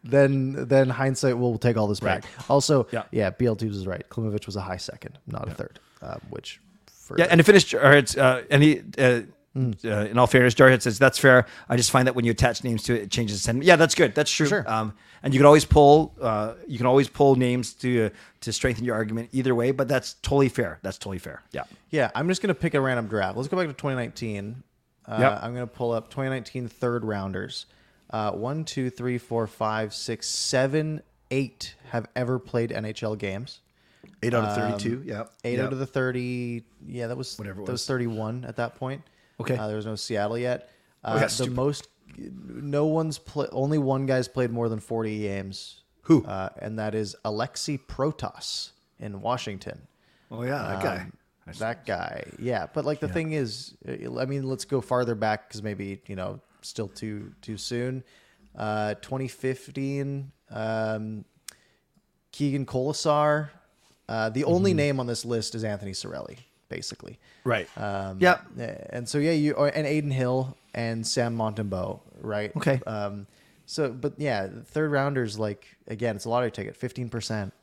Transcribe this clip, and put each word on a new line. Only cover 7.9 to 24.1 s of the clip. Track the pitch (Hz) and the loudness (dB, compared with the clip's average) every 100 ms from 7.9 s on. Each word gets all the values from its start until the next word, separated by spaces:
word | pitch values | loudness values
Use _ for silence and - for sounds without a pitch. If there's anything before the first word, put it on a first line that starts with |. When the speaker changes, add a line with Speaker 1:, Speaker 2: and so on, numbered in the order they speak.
| 143 131 135 | 10 8 4
Speaker 2:
uh, | 131 127 - | 4 4 4
and | 143 | 6
he, | 151 147 - - | 8 6 -2 4
uh, | 131 120 101 - _ 135 | 4 4 -2 -16 _ -4
Speaker 1:
Mm. | 127 104 117 | -2 -2 -2
Speaker 2:
uh, | 104 104 | -2 0
in | 117 | 4
all | 123 | 6
fairness, | 131 123 | 8 6
Jarhead | 113 131 127 | 8 8 8
says, | 123 104 | 2 4
"That's | 135 - | 4 6
fair. | 139 127 123 - - | 8 8 6 -6 -2
I | 120 | 0
just | 117 | 4
find | 131 127 | 4 2
that | |
when | 123 117 | 2 0
you | |
attach | 107 131 117 | 4 2 2
names | 127 113 | -4 -4
to | - | 0
it, | 120 | -2
it | 101 | 0
changes | - 113 101 | -4 -2 -2
the | |
sentiment." | 107 120 160 | -2 2 6
Yeah, | 170 | 8
that's | 160 - | 8 6
good. | 151 | 2
That's | 123 151 | 4 0
true. | - 151 | 2 2
Speaker 1:
Sure. | 196 113 | 2 0
Speaker 2:
Um, | 110 110 - - - | -2 -2 -6 -20 -8
and | 135 | 0
you | 131 | 8
can | 143 | 10
always | 151 - | 10 8
pull, | 151 143 147 156 - | 8 10 8 6 -4
uh, | 120 107 107 117 - | -2 -2 -2 -8 -10
you | 123 | -2
can | 123 | 4
always | 131 139 | 6 4
pull | - 139 131 | 4 6 6
names | 123 123 113 - | 4 2 -4 -4
to, | 127 123 110 | 0 2 0
uh, | - - _ | -4 -20 _
to | - | -8
strengthen | 110 131 110 120 | -2 -2 -2 -2
your | |
argument | 110 110 110 117 | -2 -2 -4 -4
either | 131 131 120 | -2 2 2
way, | 120 | 2
but | 135 127 | 0 0
that's | 135 - - | 0 -2 -10
totally | - 139 135 | 0 4 4
fair. | - 101 80 | 2 -4 -4
That's | 95 92 | -10 -8
totally | - 95 | -8 -10
fair. | - 67 _ | -10 -16 _
Yeah. | 71 - - _ | -12 -12 -16 _
Speaker 1:
Yeah, | 156 117 | -2 0
I'm | - 160 | 0 -2
just | 185 | -2
gonna | 208 | -2
pick | 175 170 151 | -2 0 0
a | |
random | 131 127 110 | 0 0 -2
draft. | 107 92 107 | -2 -2 -2
Let's | 139 | -4
go | 185 | -2
back | 170 | -4
to | |
twenty | 135 143 131 | -4 -4 -4
nineteen. | 117 | -6